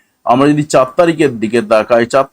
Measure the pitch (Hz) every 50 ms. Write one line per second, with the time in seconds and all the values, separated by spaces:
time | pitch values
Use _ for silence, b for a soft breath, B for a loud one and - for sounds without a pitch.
0 | _ _ _ _ - - 120 131 143 147 147 147 147 - - 139 160 160 - -
1 | 175 170 165 156 156 131 120 107 110 104 117 117 104 104 113 107 104 - 120 117
2 | 120 120 - 135 139 -